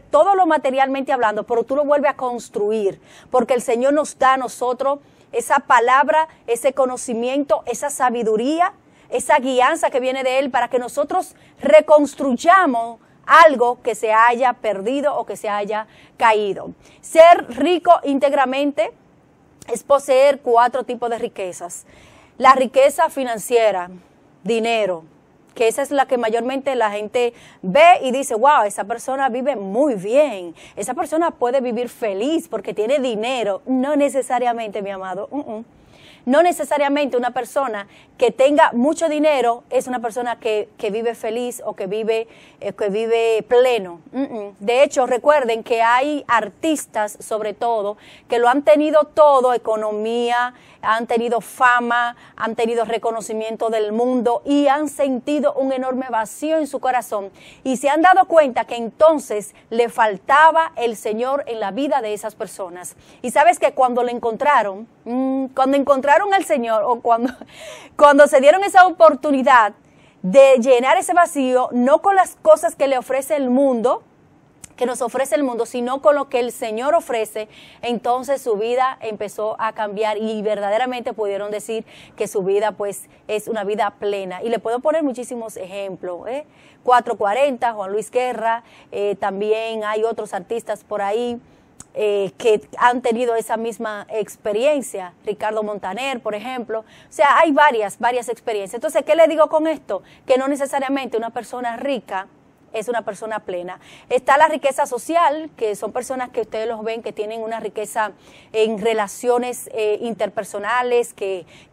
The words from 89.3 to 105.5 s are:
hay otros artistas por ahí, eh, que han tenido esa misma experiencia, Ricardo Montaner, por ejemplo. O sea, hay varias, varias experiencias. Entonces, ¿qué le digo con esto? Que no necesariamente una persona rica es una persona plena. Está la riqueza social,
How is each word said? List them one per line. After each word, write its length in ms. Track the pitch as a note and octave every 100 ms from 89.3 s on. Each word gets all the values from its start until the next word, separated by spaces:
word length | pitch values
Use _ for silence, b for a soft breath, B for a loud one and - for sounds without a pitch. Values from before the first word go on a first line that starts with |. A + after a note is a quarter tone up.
| G3 G#3+ A3 A3+ A3+
hay 200 | G#3+ A3
otros 300 | A3+ A3+ G#3
artistas 500 | G3 F3 A#3 - G#3
por 200 | - G#3
ahí, 360 | G3+ A3 A#3+ A#3+ b b b - -
eh, 380 | - G#3+ G3+ F#3+ -
que 220 | A#3 G#3 - -
han 240 | B3 B3
tenido 340 | B3 A3+ A#3+ A3+
esa 220 | A3 A3+
misma 500 | A3+ A3 A3+ G#3 -
experiencia, 1040 | A3 G#3 - A3 G#3 C#4 D4 - F#3+ F3+ - G#3+
Ricardo 360 | G#3 G#3+ A3
Montaner, 600 | G#3 G#3 F#3+ G3 C4+ A#3+
por 120 | A3
ejemplo. 460 | G#3 A#3+ B3+ A3+ A3
O 40 | b b b
sea, 280 | - C#4+ B3
hay 140 | E4
varias, 480 | C#4+ D4 A#3 G3+ -
varias 300 | A#3 B3 A#3+
experiencias. 460 | A3+ - G#3 F#3+ A#3+
Entonces, 280 | D4+ D#4
¿qué 120 | D4 D#4
le 120 | D#4+
digo 200 | D#4+ D4
con 200 | D#4 D#4
esto? 340 | C#4+ - F#3+ b b -
Que 140 | B3+
no 80 | C#4
necesariamente 680 | C#4 C4+ C#4+ C4 C#4 B3+ A3+
una 120 | A#3
persona 480 | B3 G#3+ B3 A#3+ G3
rica 500 | C#4 B3+ - F#3+ G3 _ _ _ _
es 140 | A3+ G#3+
una 140 | A#3
persona 380 | A3 F#3+ A3 G#3+
plena. 400 | - F3+ F3 F#3 B B B
Está 280 | B3 - C#4
la 100 | D#4
riqueza 380 | D#4 C#4 C4+ C#4
social, 640 | A#3+ - E4 D#4+ D#4 D#4